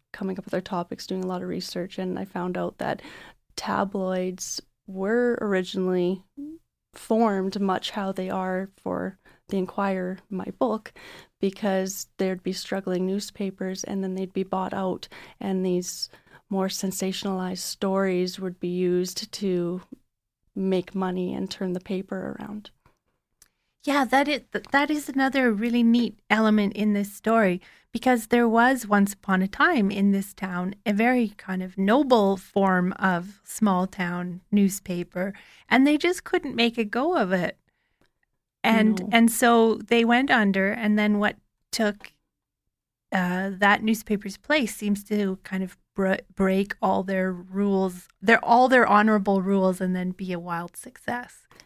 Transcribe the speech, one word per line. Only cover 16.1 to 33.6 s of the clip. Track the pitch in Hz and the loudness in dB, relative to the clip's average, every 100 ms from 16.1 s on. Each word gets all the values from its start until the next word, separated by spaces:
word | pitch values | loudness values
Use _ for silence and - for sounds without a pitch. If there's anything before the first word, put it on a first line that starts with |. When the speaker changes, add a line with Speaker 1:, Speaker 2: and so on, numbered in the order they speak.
| - _ - - | -14 _ -20 -6
Speaker 1:
more | 190 190 | -4 -2
sensationalized | - 190 180 190 190 202 190 185 185 | -4 -6 -4 -4 -4 -4 -4 -4 -6
stories | - - 196 190 190 180 185 180 | -10 -4 -2 0 0 0 -2 -4
would | 190 180 | -10 -6
be | 180 | -4
used | 180 180 180 185 - - | 0 0 0 0 -6 -12
to | - 196 180 175 180 - - _ _ _ _ _ 202 | -6 -2 -2 -2 -6 -10 -20 _ _ _ _ _ -4
make | 190 185 180 190 | 0 0 -2 -4
money | 185 185 180 | -4 -2 -4
and | - 190 | -4 -6
turn | - 190 | -6 -6
the | 180 | -6
paper | - 190 196 190 - - | -6 -6 -6 -8 -8 -10
around. | 202 208 208 _ _ _ _ _ _ _ _ _ _ _ | -12 -14 -16 _ _ _ _ _ _ _ _ _ _ _
Speaker 2:
Yeah, | 285 285 240 | -2 0 2
that | 269 285 | 2 2
is, | 285 - | -2 -6
th-, | 196 - | -10 0
that | 277 294 | 0 2
is | 302 294 | -2 -2
another | 269 269 269 254 | -2 0 2 2
really | 202 240 240 | 2 0 4
neat | 233 240 233 - - | 4 4 2 -4 0
element | 214 220 214 202 | 2 4 4 2
in | - 214 | 0 0
this | 202 202 | 0 -4
story, | - 220 226 196 180 - - _ 233 | -6 0 2 2 0 -6 -20 _ -2
because | 254 247 - | 0 0 2
there | 240 240 | 2 4
was | 226 247 262 208 | 4 4 2 2
once | 208 202 | 2 2
upon | - - 185 | 0 -2 0
a | 190 | 0
time | - 320 302 196 | 2 2 4 2
in | 202 202 | 2 2
this | 196 190 | 2 -2
town | - 190 180 185 - - | -8 -6 -4 -6 -4 -2
a | |
very | 202 240 254 214 | 2 2 2 0
kind | - - 185 | -4 -8 -6
of | 185 196 | -4 0
noble | 196 269 285 240 196 190 | 4 4 6 4 4 0
form | - 202 196 180 180 | -2 0 4 4 2
of | - 190 175 190 - | 0 0 0 -4 -14
small | - - | -14 0